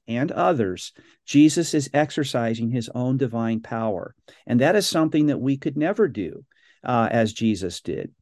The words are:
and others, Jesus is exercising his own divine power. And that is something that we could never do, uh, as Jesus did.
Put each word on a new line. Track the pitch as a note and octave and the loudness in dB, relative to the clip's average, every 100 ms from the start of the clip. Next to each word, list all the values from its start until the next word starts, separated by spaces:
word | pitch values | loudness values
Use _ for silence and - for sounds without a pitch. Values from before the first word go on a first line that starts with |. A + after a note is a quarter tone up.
| - | -8
and | A#2 D#3 | -4 -2
others, | - F#3 D3+ G2 F2 - - _ _ - | 0 2 2 0 -4 -12 -20 _ _ 0
Jesus | C#3+ D3+ E3+ D#3+ | 6 6 6 0
is | D#3 C3+ | 0 0
exercising | C#3+ D3+ - C#3 B2+ A#2 A2+ A2+ | 0 0 -2 -2 -2 -2 -2 -2
his | B2 A2+ B2 | -2 -4 -4
own | B2+ C3+ | -2 0
divine | C3 A#2 A2+ A2+ | -2 -2 -2 -4
power. | A2+ A2+ A2 F#2 - - - - - | -4 -4 -4 -4 -8 -16 -20 -18 -2
And | A#2+ | 2
that | C#3+ G#3 | 4 2
is | F#3 | 2
something | E3 D#3+ D#3 D3+ | 0 2 2 2
that | C3 | 0
we | C3 C#3 | -2 -2
could | D#3+ C#3+ | -4 -2
never | D#3+ G3+ F#3 | -2 2 0
do, | G#2+ E2 - - _ _ _ | 0 -8 -10 -18 _ _ _
uh, | - A#2+ A2+ | 0 2 2
as | A#2 A2 | 2 0
Jesus | - A2+ F#2+ F2+ - | 0 0 0 -4 -8
did. | - C#2+ - _ | -8 -8 -8 _